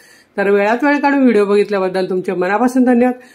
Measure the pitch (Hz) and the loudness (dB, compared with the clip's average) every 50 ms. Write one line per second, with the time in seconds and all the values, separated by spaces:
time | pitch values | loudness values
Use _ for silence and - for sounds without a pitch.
0 | - - - - _ _ _ - 202 202 202 202 202 208 226 240 294 285 285 294 | -20 -20 -20 -20 _ _ _ -4 0 0 2 2 2 0 0 0 0 0 0 0
1 | 285 285 277 285 262 247 220 208 202 196 202 208 202 190 202 196 190 190 185 190 | 0 0 0 2 2 2 2 2 2 2 2 0 0 0 -2 -2 -4 -2 -2 -4
2 | 185 - 190 185 180 - 190 175 185 180 202 214 240 254 254 262 247 254 254 233 | -4 -4 -4 -6 -4 -6 -6 -4 -4 -2 -2 0 0 0 0 2 2 2 2 2
3 | 247 254 247 254 - - - | 2 0 -2 -4 -10 -20 -20